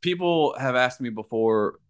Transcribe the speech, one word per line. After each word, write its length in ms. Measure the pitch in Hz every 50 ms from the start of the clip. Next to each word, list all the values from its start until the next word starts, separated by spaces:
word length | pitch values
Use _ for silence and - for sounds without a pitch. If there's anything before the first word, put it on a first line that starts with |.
| -
people 540 | 175 180 175 180 175 170 160 151 - - -
have 160 | 131 135 127
asked 260 | 127 127 123 127 -
me 100 | 131 120
before 680 | 110 110 107 - 120 113 110 113 110 107 104 - - - _